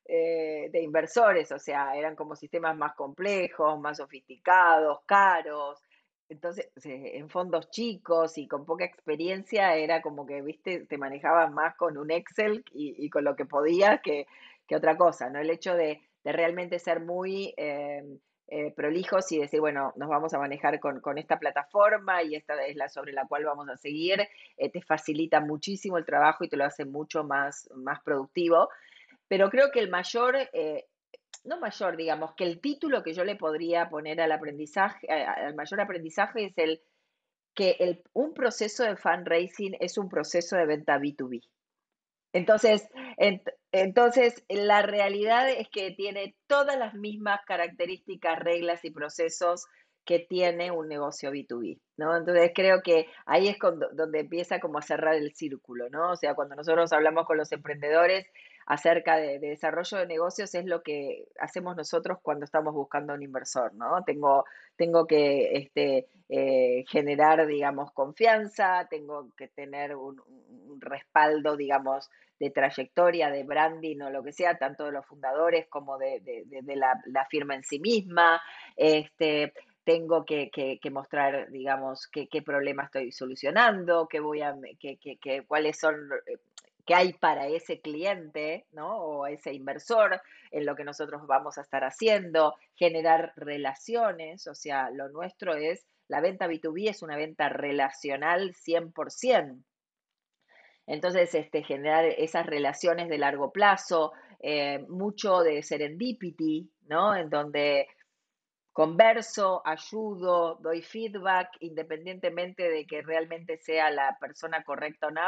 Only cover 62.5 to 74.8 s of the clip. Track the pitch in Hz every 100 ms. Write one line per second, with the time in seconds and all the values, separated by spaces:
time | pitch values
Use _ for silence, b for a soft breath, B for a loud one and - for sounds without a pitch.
62.5 | 160 156 147 139 147 147 143 139 131 120
63.5 | 135 113 101 117 180 180 147 143 139 -
64.5 | B B - 170 165 160 151 143 139 -
65.5 | 139 139 147 143 131 127 b b 135 135
66.5 | 131 127 127 - 151 143 143 151 160 151
67.5 | 147 143 139 143 - 139 - 226 220 208
68.5 | - 190 180 170 156 147 147 123 - 135
69.5 | - 139 143 143 143 135 135 - 131 _
70.5 | 117 107 143 131 139 - 156 151 156 151
71.5 | 147 139 135 135 135 - b b - 143
72.5 | 147 135 - 127 - 175 170 147 139 135
73.5 | 147 160 160 160 143 139 135 131 - 175
74.5 | 170 139 147